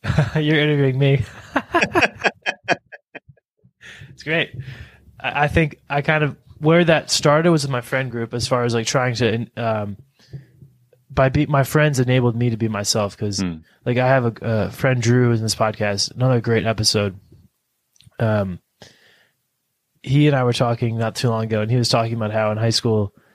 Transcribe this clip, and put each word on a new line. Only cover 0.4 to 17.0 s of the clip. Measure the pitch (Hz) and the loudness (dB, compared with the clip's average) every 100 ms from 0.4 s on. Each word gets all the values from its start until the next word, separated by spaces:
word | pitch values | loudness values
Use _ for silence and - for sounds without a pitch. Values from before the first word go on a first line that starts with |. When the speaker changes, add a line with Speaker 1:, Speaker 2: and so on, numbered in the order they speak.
| 151 156 | 0 2
Speaker 1:
interviewing | 151 147 135 131 | 2 2 2 2
me. | 139 139 - - - 269 | 2 2 -2 -12 -8 -6
<laughs> | - 339 208 - 247 - - - 196 - - - _ - _ - - _ _ _ _ _ - - - | -2 -2 0 0 0 0 -6 -4 -8 -8 -4 -6 _ -20 _ -20 -20 _ _ _ _ _ -20 -20 -20
It's | - | -14
great. | 147 165 - - 135 - - - - - | -4 -2 -4 -8 -14 -16 -20 -20 -20 -10
I, | 131 143 147 | -4 0 0
I | |
think | 165 151 - - | 2 0 -4 -6
I | 143 | -4
kind | 143 156 | 0 0
of, | 147 - _ - | -2 -4 _ -2
where | 151 170 170 | 4 4 4
that | 151 - | 2 0
started | - 156 151 170 | 0 4 4 4
was | 160 | 2
with | 135 | 0
my | 123 | -6
friend | - 135 131 | -4 -4 -4
group, | 117 113 | -6 -6
as | 120 - | -6 -2
far | 123 | 0
as, | 120 | 0
like, | 117 110 | -2 -2
trying | 139 127 113 | -2 0 0
to, | 117 113 117 - | 0 0 -4 -6
um, | 113 107 101 98 - _ _ 135 - _ - _ _ _ _ | -4 -4 -6 -10 -18 _ _ -20 -20 _ -20 _ _ _ _
by | 139 131 | 0 2
be-, | 143 147 | 2 2
my | 143 | 0
friends | 131 151 151 131 | 2 2 2 2
enabled | 123 127 120 113 | 2 2 2 0
me | 120 | -2
to | 110 | 0
be | 113 | -2
myself, | 104 101 113 101 - | -2 -2 -2 -2 -4
'cause | 104 98 | -6 -2
Speaker 2:
Hmm. | 92 80 - _ 127 | -4 -6 -14 _ -4
Speaker 1:
like, | 123 | 0
I | 127 | 2
have | 135 120 | 2 0
a, | 107 | -4
a | 117 110 95 | -2 -2 -2
friend, | - 135 127 | -2 -2 0
Drew, | 117 123 120 | 2 4 4
who's | 113 | 2
in | 110 | -2
this | - | -2
podcast, | 110 107 104 101 - 120 | -2 -2 -4 -2 -6 -2
another | 127 120 | 0 2
great | 113 113 113 | 2 0 0
episode. | 110 110 110 | 0 0 0